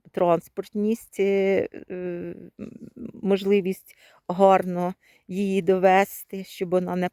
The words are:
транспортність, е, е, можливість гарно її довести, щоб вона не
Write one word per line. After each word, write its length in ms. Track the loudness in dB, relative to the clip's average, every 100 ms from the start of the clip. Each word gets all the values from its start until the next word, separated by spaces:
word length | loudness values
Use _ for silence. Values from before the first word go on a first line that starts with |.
| -12
транспортність, 1080 | -2 2 2 0 -12 -8 -4 -2 -2 -6 -2
е, 480 | 0 2 2 0 -2 -8 -14
е, 440 | -10 -8 -8 -10 -14 -18 -18 -18 -16 -20 -16 -16 -8
можливість 720 | -2 0 2 2 0 -6 -10 _ _ _ -8
гарно 640 | 4 6 6 2 -4 -4 -6 _ _ -10
її 340 | -6 -2 -2
довести, 840 | 2 4 4 4 2 -4 -14 -14
щоб 260 | -14 -10 -2
вона 260 | -2 -2 -4
не 140 | -4